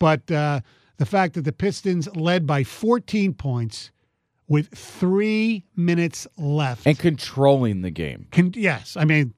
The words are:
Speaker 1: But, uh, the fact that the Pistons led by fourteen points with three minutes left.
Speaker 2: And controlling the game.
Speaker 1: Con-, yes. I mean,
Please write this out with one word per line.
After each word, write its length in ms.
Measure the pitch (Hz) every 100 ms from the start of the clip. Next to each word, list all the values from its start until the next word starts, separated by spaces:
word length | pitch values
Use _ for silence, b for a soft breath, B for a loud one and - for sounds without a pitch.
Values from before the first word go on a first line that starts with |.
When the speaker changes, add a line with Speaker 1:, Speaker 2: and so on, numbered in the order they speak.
Speaker 1:
But, 280 | 160 151 -
uh, 300 | 156 147 143 b b b -
the 100 | 147
fact 280 | 202 180
that 80 | 175
the 100 | 147
Pistons 560 | - 196 - 196 175 147 170
led 280 | 165 180
by 200 | 151 147
fourteen 720 | 131 - 220 240 - 220 196
points 580 | 147 139 123 113 - - _ _ _ _ _ -
with 200 | 147 151
three 880 | - - - 185 190 214 214 220 220 - -
minutes 500 | 175 170 170 - - -
left. 480 | 147 147 139 120
Speaker 2:
And 140 | 143 151
controlling 840 | 175 151 - - 139 139 120 98
the 80 | 90
game. 340 | 78 78 62 -
Speaker 1:
Con-, 180 | - 180 208
yes. 400 | 196 123 - -
I 80 |
mean, 280 | 156 156 135